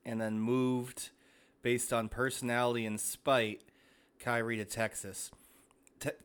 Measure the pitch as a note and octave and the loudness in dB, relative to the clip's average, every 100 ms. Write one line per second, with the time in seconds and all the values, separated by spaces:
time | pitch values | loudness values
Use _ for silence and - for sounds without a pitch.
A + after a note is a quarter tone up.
0 | - A2+ A2 A2 A2+ B2+ B2+ B2+ B2 - | -6 -2 -2 0 2 4 2 0 -4 -10
1 | - - - - _ _ A#2+ B2 - A#2 | -12 -16 -20 -20 _ _ 0 0 2 0
2 | A2 - C3 - B2 A#2+ A#2+ A#2 A2 G#2+ | 0 -2 -2 0 0 4 4 2 -2 -2
3 | - - - C3 G#2+ - - _ _ _ | -4 -2 4 4 4 -2 -12 _ _ _
4 | _ - B2 A#2+ A2+ A2+ G2+ A2+ A2 - | _ -8 -2 0 0 -2 -2 -2 -2 -4
5 | G2 F#2 - - - - - _ _ - | -10 -10 -12 -14 -20 -20 -20 _ _ -8
6 | D3 - | -6 -6